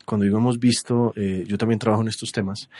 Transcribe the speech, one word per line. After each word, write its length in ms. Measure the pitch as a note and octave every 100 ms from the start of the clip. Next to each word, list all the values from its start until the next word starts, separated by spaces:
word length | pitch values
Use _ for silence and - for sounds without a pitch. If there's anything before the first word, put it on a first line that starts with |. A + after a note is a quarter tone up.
| -
cuando 180 | G#2+ G2+
digo 120 | G#2+
hemos 200 | A#2+ A#2+
visto, 520 | B2 A#2 - A#2+ A#2+ G#2+
eh, 280 | G2 F#2 F2
yo 100 | G2+
también 220 | A2+ A2
trabajo 220 | A2+ G#2+
en 60 | A2+
estos 240 | - A#2
temas, 380 | - G2 G2+ - -